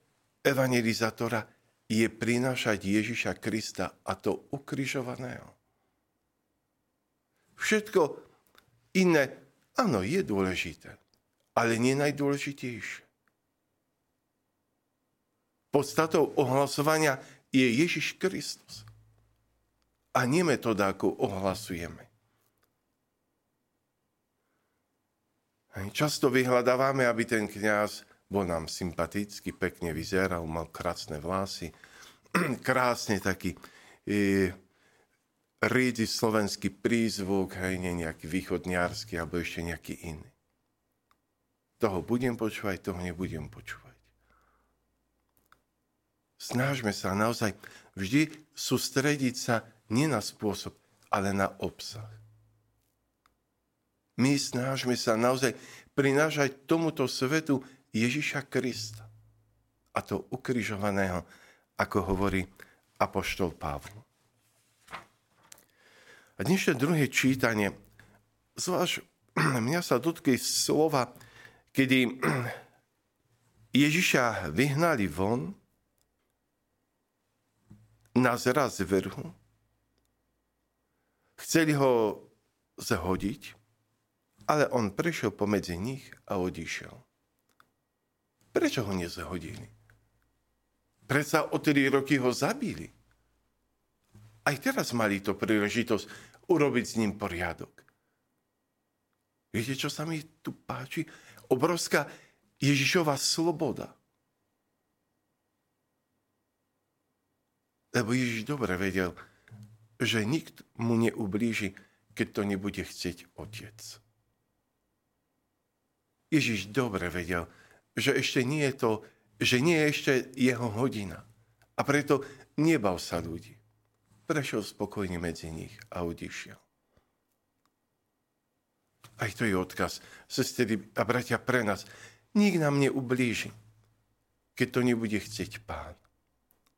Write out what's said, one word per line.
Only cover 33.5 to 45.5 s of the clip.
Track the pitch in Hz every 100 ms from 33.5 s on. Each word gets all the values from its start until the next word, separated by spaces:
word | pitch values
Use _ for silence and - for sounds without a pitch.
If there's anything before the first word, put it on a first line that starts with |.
| - - - - - -
e, | 104 98 98 92 95 _ _ _ _ _ _ _ _ _ _
rídzy | 110 127 127 113 110
slovenský | - 113 107 101 - 98
prízvuk, | - 110 117 113 101 92 98 92 92
hej, | 92 92
nie | 90 87
nejaký | 80 78 80
východniarsky | 90 - 90 90 90 87 85 - 87
alebo | 82 87
ešte | 85 -
nejaký | 85 80 - 76 85
iný. | 78 - _ _ _ _ _ _ _ _ _ _ _ _ _ _ _
Toho | 110 92
budem | 80 120 127
počúvať, | 113 110 - 104 90 -
toho | 87
nebudem | 90 85 92 80 73
počúvať. | - - - - - _ _ _ _ _ _ _ _ _ _ _ _ _ _ _